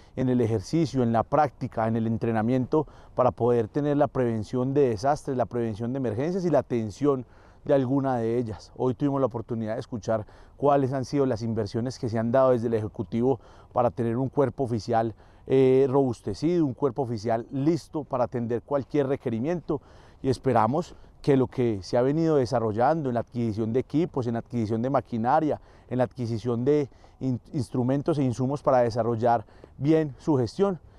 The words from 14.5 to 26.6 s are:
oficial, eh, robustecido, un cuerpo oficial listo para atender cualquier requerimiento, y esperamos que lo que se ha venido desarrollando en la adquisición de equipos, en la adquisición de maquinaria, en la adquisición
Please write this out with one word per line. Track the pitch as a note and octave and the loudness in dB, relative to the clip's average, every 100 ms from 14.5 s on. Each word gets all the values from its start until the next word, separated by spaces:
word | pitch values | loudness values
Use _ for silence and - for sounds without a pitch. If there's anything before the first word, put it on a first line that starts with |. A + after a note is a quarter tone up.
| - | 0
oficial, | B2+ A#2 A2 A2+ A#2 - - - - | -4 -4 0 0 0 -6 -18 -16 0
eh, | C3+ C3 C3 C#3 | 4 6 6 4
robustecido, | C3+ C3+ A#2 - G2 D3+ F3 D3 | 2 0 -2 -6 -4 0 2 0
un | A#2 | 0
cuerpo | C#3 B2 | -2 -2
oficial | A#2+ A#2 A2 A2+ A#2 | -4 -4 -2 -4 -4
listo | C#3 C#3+ E3 - D#3+ C3+ | -2 0 0 -2 -10 -6
para | B2+ A#2+ | -2 -2
atender | B2 A#2 A#2 | -2 -4 -4
cualquier | - C#3+ A#2+ D3+ C3+ | -2 -4 -2 -2 0
requerimiento, | C#3 C3 A2+ C3+ F3 - D3+ - - - - | -2 -2 -4 -2 -4 -4 -6 -6 -20 -20 -6
y | C3 | -2
esperamos | B2 C3+ A2+ A2 C#3+ F3 - - - | -2 2 2 2 0 -4 -10 -20 -6
que | - C#3 | 2 4
lo | B2 | 2
que | - A#2+ G#2 | 0 -2 -2
se | F2 A#2+ | -2 0
ha | |
venido | B2+ D3+ E3 D3+ | 2 2 2 2
desarrollando | B2 B2 A2+ G#2 B2 E3 C#3 | 2 0 -2 0 2 2 0
en | A#2+ | -2
la | |
adquisición | A2 B2+ A#2 G#2 A2 | -4 -4 -2 -2 0
de | A#2 | 0
equipos, | A#2+ C#3+ F3 - A#2+ | 0 0 0 -2 -4
en | |
la | A#2 | -4
adquisición | - A#2+ G#2+ A2+ | -4 -4 -2 -2
de | B2 | 0
maquinaria, | C3+ - A#2 A#2 D#3 D3+ G#2+ - - - | -2 -2 -4 2 2 2 -2 -8 -20 -6
en | B2 | -2
la | B2 | -2
adquisición | - A#2 A2+ A#2+ A#2 | -2 -4 -4 -2 0